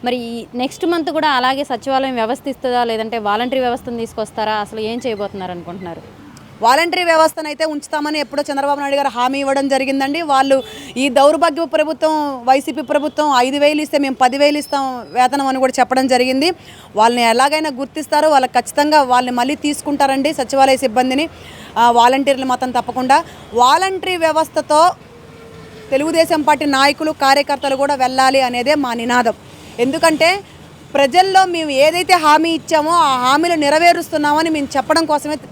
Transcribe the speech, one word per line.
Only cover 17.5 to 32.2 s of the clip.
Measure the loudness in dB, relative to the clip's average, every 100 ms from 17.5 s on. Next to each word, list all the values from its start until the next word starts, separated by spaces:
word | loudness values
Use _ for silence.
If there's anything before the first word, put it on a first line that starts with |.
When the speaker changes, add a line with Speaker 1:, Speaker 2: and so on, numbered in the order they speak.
| 0 -4
Speaker 2:
గుర్తిస్తారు, | -6 -10 -10 -2 0 4
వాళ్ళకి | 2 2 -2
ఖచ్చితంగా | -2 -2 2 2
వాళ్ళని | 4 2 0 -2
మళ్ళీ | -2 -2
తీసుకుంటారండి | -4 -4 -4 0 0 0 -2
సచివాలయ | -4 -2 2 4 4
సిబ్బందిని, | 0 0 0 -2 -4 -8 -20 -20 -10 2
ఆ, | 4
వాలంటీర్లు | 6 4 4 0 -2 -2
మాత్రం | -4 -2
తప్పకుండా. | -4 -4 -6 2 2 0 -18 -8
వాలంటరీ | 2 4 4 0 -4 -4 -2
వ్యవస్థతో | 0 0 -2 -4 0 2 2 0 -16 -20 -20 -20 -20 -20 -20 -20 -4
తెలుగుదేశం | -2 0 0 2 0
పార్టీ | 0 0 0
నాయకులు, | 2 2 0 -4
కార్యకర్తలు | 0 2 2 0 -4 -2 -2
కూడా | -2 0
వెళ్ళాలి | 0 2 2 2
అనేదే | 0 -2 0 0
మా | -2
నినాదం. | -4 0 0 0 -4 -14 -20 -18 -4
ఎందుకంటే | -2 2 0 4 2 0 -8 -20 -20 -20 -6
ప్రజల్లో | 0 2 2 4 4 2
మేము | 0 -2
ఏదైతే | 2 2 2 0
హామీ | 2